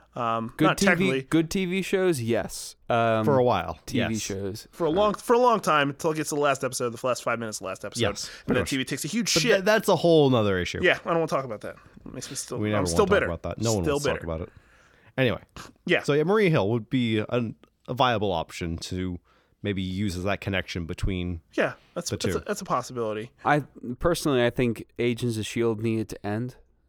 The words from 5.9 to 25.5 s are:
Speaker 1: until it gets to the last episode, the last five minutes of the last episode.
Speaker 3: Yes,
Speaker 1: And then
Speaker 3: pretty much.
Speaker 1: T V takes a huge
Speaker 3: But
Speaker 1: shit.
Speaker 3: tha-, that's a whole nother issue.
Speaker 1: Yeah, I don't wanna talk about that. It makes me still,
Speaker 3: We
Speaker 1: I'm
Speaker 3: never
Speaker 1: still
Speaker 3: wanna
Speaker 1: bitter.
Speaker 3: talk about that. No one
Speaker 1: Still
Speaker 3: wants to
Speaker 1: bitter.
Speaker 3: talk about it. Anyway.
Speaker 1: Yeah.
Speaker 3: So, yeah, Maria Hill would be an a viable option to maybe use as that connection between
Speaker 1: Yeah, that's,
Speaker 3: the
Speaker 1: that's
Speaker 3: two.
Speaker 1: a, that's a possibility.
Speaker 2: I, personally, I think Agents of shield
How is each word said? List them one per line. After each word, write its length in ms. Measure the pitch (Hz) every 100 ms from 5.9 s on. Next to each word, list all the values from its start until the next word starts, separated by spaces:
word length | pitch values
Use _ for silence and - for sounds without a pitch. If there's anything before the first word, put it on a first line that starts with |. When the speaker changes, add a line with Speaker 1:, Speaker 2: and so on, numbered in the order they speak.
Speaker 1:
until 200 | - 165
it 40 | 156
gets 120 | 143
to 40 | 147
the 40 |
last 220 | 143 131
episode, 260 | 131 123 123
the 120 | 113 127
last 160 | 120
five 160 | 131 117
minutes 200 | 113 107
of 20 |
the 60 | 95
last 160 | 95
episode. 160 | 104 117
Speaker 3:
Yes, 240 | 104 101
Speaker 1:
And 60 | -
then 140 | - -
Speaker 3:
pretty 140 | 127
much. 100 | -
Speaker 1:
T 60 | 135
V 60 |
takes 200 | 131 139
a 40 | 151
huge 240 | 220 196
Speaker 3:
But 80 | 165
Speaker 1:
shit. 160 | 233 196
Speaker 3:
tha-, 40 |
that's 240 | 190 214 -
a 80 | 170
whole 320 | 170 160 139
nother 280 | 123 104 92
issue. 220 | 87 90
Speaker 1:
Yeah, 160 | 175 135
I 60 | 196
don't 80 | 165
wanna 80 | 156
talk 160 | 151
about 180 | 131 107
that. 140 | 101 - - -
It 100 | -
makes 140 | - -
me 60 | 135
still, 220 | - 127
Speaker 3:
We 100 | 107
Speaker 1:
I'm 40 |
Speaker 3:
never 120 | 104 87
Speaker 1:
still 140 | 82 98
Speaker 3:
wanna 40 |
Speaker 1:
bitter. 160 | 101 107
Speaker 3:
talk 100 | 85
about 160 | 87 -
that. 60 |
No 100 | 113
one 100 | 107
Speaker 1:
Still 100 | 82
Speaker 3:
wants 100 | 143
to 60 | 143
Speaker 1:
bitter. 80 | -
Speaker 3:
talk 40 |
about 160 | 82 80
it. 100 | - - _ _ _ _ _ -
Anyway. 240 | 127 85 - - - - -
Speaker 1:
Yeah. 160 | 143
Speaker 3:
So, 100 | -
yeah, 100 | 143
Maria 260 | 160 220 190
Hill 180 | 151 98
would 200 | 120 110
be 280 | 131 117 107 104
an 260 | 123 110 - - _ -
a 60 |
viable 380 | 127 127 110 101
option 440 | 82 78 - 85 82
to 400 | - 92 92 87 _ _ _ _
maybe 200 | 104 98
use 340 | 92 92 104 90
as 80 |
that 160 | 95 95
connection 460 | - 95 - 92 82
between 540 | 90 104 92 87 85 -
Speaker 1:
Yeah, 200 | - 160 - _
that's, 160 | 170 -
Speaker 3:
the 60 | -
Speaker 1:
that's 180 | 101
Speaker 3:
two. 60 | -
Speaker 1:
a, 40 |
that's 160 | - 202
a 40 |
possibility. 640 | 190 135 - 127 110 107 117 _
Speaker 2:
I, 180 | - 151 131 - 117 123
personally, 440 | 170 165 156 127
I 60 | 120
think 340 | - 120 110 - -
Agents 380 | 120 117 120 110
of 100 |
shield 340 | 104